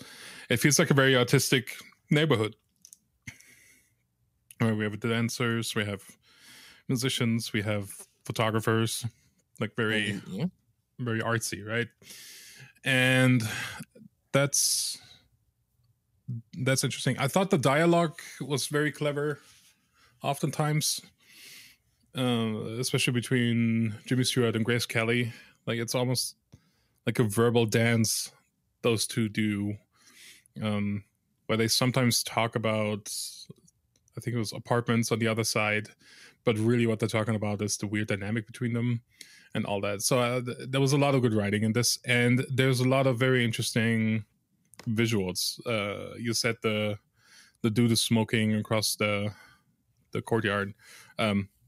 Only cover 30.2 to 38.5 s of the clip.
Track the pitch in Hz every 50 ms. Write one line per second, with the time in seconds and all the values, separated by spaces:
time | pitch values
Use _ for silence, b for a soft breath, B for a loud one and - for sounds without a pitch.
30.2 | B B B B B _ - - 110 107 104 104 101 101 101 104 101 _ _ _
31.2 | _ _ _ _ _ - 110 110 113 113 - - 131 127 120 135 127 120 117 -
32.2 | - - - 113 113 117 - 120 110 110 110 110 107 104 107 104 - - - -
33.2 | - - - - - - - _ _ _ _ _ _ _ _ _ _ _ _ -
34.2 | - 123 120 120 110 - - 113 - - 123 120 117 - 117 113 117 - 117 107
35.2 | 117 113 110 113 110 - - 113 107 104 104 107 104 - - B B B B B
36.2 | B B B B - 127 113 107 110 117 123 120 117 113 110 104 120 110 - 110
37.2 | 107 113 110 104 107 104 104 98 107 104 - - - 101 107 104 107 - 107 98
38.2 | 98 101 110 117 104 -